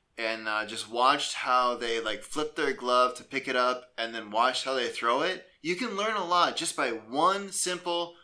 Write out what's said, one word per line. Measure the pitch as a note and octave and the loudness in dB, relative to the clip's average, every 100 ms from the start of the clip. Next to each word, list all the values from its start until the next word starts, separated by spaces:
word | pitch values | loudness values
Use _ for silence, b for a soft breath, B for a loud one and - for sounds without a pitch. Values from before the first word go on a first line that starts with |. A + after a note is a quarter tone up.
| _ - | _ -6
and, | A2+ A2+ A2 | -4 -4 -2
uh, | G#2+ G#2 | -2 -4
just | A2 G#2+ | -8 -6
watched | A#2+ B2+ D3 - | 2 4 4 0
how | - - B2+ B2 A#2+ | -4 2 4 4 0
they, | A#2+ A#2 | -2 -2
like, | A2 G#2 | -2 -6
flip | - - D3+ - | -6 -6 -6 -2
their | C#3+ | -2
glove | A2+ B2 B2 B2 - | -2 2 4 4 0
to | |
pick | - C3+ C3+ | -8 -6 -2
it | B2+ | 2
up | B2 B2+ - - | 2 0 -6 -6
and | A2+ | -6
then | A#2 G#2 | -6 -4
watched | G#2+ B2 B2 | 2 2 2
how | C3+ C3 | -2 -2
they | A#2 | -2
throw | A2+ A#2 B2 | 0 0 2
it, | E3+ F#3 B B | 0 -4 B B
you | D#3 F3+ | -6 -4
can | B3 G3 | -4 -2
learn | G#3+ G#3+ | -2 -2
a | F3 | 0
lot | F3+ E3 - | 4 4 2
just | E3 - | -4 -2
by | C3+ | -2
one | A2+ G#2+ C3+ E3+ G3 G3 | -2 -6 2 2 2 -4
simple | - F#3 F3+ F3 E3+ F3 B | -4 -2 -2 -2 -4 -4 B